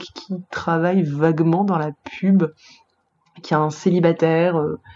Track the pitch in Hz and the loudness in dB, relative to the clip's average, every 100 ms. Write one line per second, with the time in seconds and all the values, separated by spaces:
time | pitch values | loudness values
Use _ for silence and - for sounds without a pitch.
0 | - - - 180 - - - 165 175 190 | -10 -16 -12 -12 -10 -8 -2 0 2 0
1 | 151 143 160 156 165 175 202 170 151 147 | 0 2 2 2 2 2 0 -2 -4 -8
2 | - - 190 190 160 - - - _ _ | -14 -4 2 4 2 -4 -20 -20 _ _
3 | _ _ _ - - 151 156 151 190 175 | _ _ _ -16 -2 0 0 -2 0 2
4 | 170 165 160 160 180 165 151 160 - | 2 2 2 2 2 0 -2 -6 -14